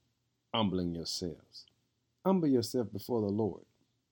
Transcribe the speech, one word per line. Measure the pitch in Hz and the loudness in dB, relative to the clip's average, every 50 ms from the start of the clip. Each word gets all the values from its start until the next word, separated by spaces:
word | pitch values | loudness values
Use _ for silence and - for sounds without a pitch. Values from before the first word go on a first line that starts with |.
| _ _ _ _ _ _ _ _ _ _ - | _ _ _ _ _ _ _ _ _ _ 0
humbling | 117 110 98 87 92 90 87 85 | 2 2 2 2 0 0 -2 -4
yourselves. | 85 80 - - - 92 87 78 - - _ - - - _ _ _ _ _ _ _ _ _ _ _ - | -4 -6 -6 -6 -6 -6 -6 -8 -10 -16 _ -20 -20 -20 _ _ _ _ _ _ _ _ _ _ _ 0
Humble | 180 190 185 165 147 | 2 2 4 4 4
yourself | 135 123 110 - - 131 120 98 | 4 4 2 2 -2 -2 -2 -2
before | - 101 - - 123 117 | -6 -10 -6 -2 -2 0
the | 107 101 98 | 0 0 0
Lord, | 104 110 101 80 - - _ _ _ _ _ _ _ _ _ | 0 0 -2 -2 -6 -14 _ _ _ _ _ _ _ _ _